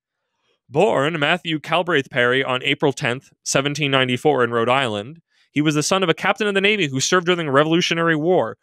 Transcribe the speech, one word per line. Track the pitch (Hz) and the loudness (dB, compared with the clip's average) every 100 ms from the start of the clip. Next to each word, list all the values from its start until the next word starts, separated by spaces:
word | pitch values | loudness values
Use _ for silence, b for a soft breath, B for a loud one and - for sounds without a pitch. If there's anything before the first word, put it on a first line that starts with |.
| _ _ _ _ _ _ _ | _ _ _ _ _ _ _
Born | 127 214 139 143 170 | 0 2 2 0 0
Matthew | 147 175 170 156 | 0 -2 -2 -6
Calbraith | - 165 175 156 131 | -2 -2 0 0 0
Perry | 131 123 131 | 0 2 2
on | 131 127 | 0 -2
April | 135 143 151 | -2 0 0
tenth, | - 127 127 - _ | -2 -4 -6 -10 _
seventeen | - 147 139 143 143 | -4 -2 -2 -2 0
ninety-four | 135 131 123 156 135 | 2 2 2 2 2
in | 120 | 2
Rhode | 117 113 | 0 0
Island, | 131 127 104 110 165 _ _ _ | 0 -2 -6 -8 -16 _ _ _
he | 135 | -2
was | 151 147 | 0 0
the | |
son | 147 190 | 0 0
of | 185 | 0
a | |
captain | 160 185 208 214 | 0 0 -2 0
of | |
the | 196 | -2
Navy | 196 214 156 | -2 -2 -2
who | 131 | -2
served | - 185 170 | 0 0 0
during | 175 156 | -2 0
the | |
Revolutionary | 131 156 170 175 165 170 156 | 2 2 2 0 -2 0 0
War. | 160 180 110 - | 0 0 0 -6